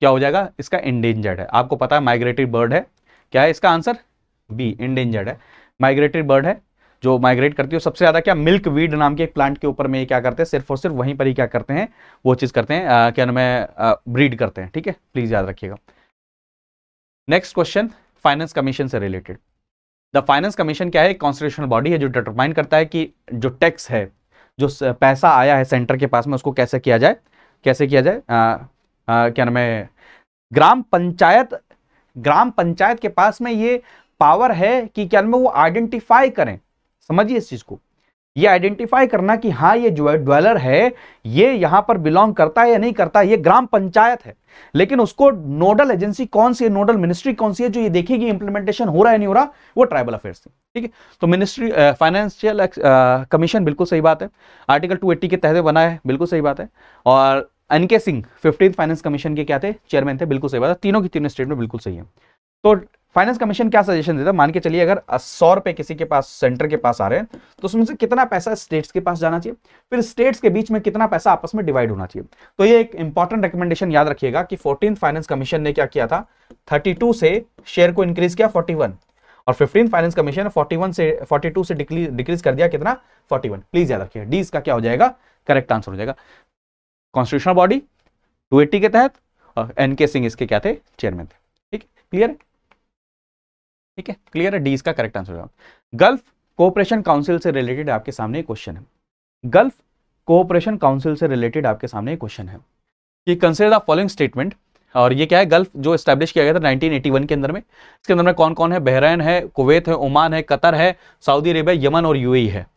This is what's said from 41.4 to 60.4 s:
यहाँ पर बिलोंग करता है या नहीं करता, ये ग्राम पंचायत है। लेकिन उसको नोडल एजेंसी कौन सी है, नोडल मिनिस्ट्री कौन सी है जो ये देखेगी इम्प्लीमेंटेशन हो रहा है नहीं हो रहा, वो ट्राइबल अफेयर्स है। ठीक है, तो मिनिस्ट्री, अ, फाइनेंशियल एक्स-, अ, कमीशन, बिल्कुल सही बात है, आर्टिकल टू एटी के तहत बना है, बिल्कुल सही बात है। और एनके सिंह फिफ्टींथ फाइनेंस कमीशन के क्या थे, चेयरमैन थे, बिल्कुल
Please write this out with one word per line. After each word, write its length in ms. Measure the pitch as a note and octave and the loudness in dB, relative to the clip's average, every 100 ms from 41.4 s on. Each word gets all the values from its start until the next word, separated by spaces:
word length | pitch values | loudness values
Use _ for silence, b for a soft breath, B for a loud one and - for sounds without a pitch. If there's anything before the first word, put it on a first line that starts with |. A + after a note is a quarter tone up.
| A#3+ | 4
यहाँ 320 | B3 E3 F#3 G3+ | 4 0 0 0
पर 100 | A3 | 0
बिलोंग 360 | D#3 E3+ G#3+ | 2 2 4
करता 280 | - D#3 A#3 | 2 2 4
है 80 | A#3+ | 4
या 80 | A3+ | 4
नहीं 140 | A#3 | 0
करता, 300 | G#3+ E3+ G#3+ | -2 0 2
ये 140 | G3 A3 | 4 4
ग्राम 300 | D#3 G#3+ B3+ | 4 2 2
पंचायत 600 | G#3 F#3+ G#3+ A3+ A#3+ - | -2 0 2 2 2 -8
है। 80 | - _ b b | -20 _ b b
लेकिन 260 | C#3+ F#3+ C4 | 0 2 2
उसको 300 | A3 - C#4 | 0 4 2
नोडल 600 | G#3+ D3 C#3+ F3+ G#3+ C#4+ | 2 -4 0 2 4 2
एजेंसी 360 | G3 G3+ G3+ B3 | 0 -2 -4 -2
कौन 260 | G#3 A#3 | 2 2
सी 120 | A#3+ | 2
है, 60 | A#3 | 0
नोडल 260 | G3 G3+ A3 | 0 0 0
मिनिस्ट्री 360 | F3 F3 C4+ | 0 -2 -4
कौन 200 | A3 A3 | -2 -2
सी 100 | F#3 | -2
है 60 | A#3+ | -4
जो 120 | A3 | -2
ये 100 | A3 | -2
देखेगी 380 | F3 F3 B3 A#3 | 0 0 -2 -2
इम्प्लीमेंटेशन 600 | F#3+ G3+ G#3 G3 G#3 - | -4 -4 -6 -4 -4 0
हो 140 | D#3 | 2
रहा 100 | A3 | 4
है 60 | A3 | 4
नहीं 100 | G3+ | 2
हो 60 | |
रहा, 180 | G#3 C#4+ b b b | 2 0 b b b
वो 80 | |
ट्राइबल 300 | B3 C#3+ A#2 | 2 0 -2
अफेयर्स 300 | A2 G2+ F2+ _ | -6 -10 -16 _
है। 60 | _ _ | _ _
ठीक 100 | A#3 | -10
है, 60 | A3+ _ b b | -10 _ b b
तो 60 | E3+ | 0
मिनिस्ट्री, 440 | F3+ G3 - A#3 | 2 0 -4 -2
अ, 220 | - C#3+ | 4 4
फाइनेंशियल 680 | - D#3+ F#3+ G#3 - G#3+ G#3 | 4 0 0 -4 -4 -2 0
एक्स-, 220 | F#3 - | -2 0
अ, 420 | D3 C3 B2+ C3 | 4 4 4 2
कमीशन, 400 | C3 D#3 E3 A3 | 0 0 0 0
बिल्कुल 220 | D#3+ C#3+ F3 | 0 -2 -2
सही 140 | E3 | 0
बात 220 | D#3+ D#3+ | 2 0
है, 80 | G3 _ b b b | -4 _ b b b
आर्टिकल 260 | C#3+ F3 F3+ | 0 0 -2
टू 160 | F#3 | -2
एटी 160 | E3 F3+ | -2 -2
के 80 | F3+ | 0
तहत 280 | D#3 E3 | 2 2
बना 160 | D#3 D#3 | 2 2
है, 200 | E3 E3 C3 | 2 0 -4
बिल्कुल 200 | C3+ E3+ | -4 -2
सही 140 | E3+ | -2
बात 200 | D3 C#3 | -2 -4
है। 80 | - _ b b - | -10 _ b b 2
और 440 | C3 C3+ C3+ - _ - | 4 4 0 -4 _ -2
एनके 260 | D#3 F3+ A3+ | 0 2 0
सिंह 260 | - C3+ - _ | 0 -6 -6 _
फिफ्टींथ 360 | D#3+ D3 F#3+ | -2 2 2
फाइनेंस 280 | F3+ D#3+ D#3+ | 2 -4 -4
कमीशन 360 | D#3+ C#3+ D#3+ D3+ | -4 -6 -4 -6
के 80 | |
क्या 140 | D3 C#3 | -4 -4
थे, 140 | G3 | -4
चेयरमैन 480 | G#3 _ D3 C3+ C3+ | -8 _ -2 -2 -2
थे, 60 | E3 | -4
बिल्कुल 240 | C3+ | -4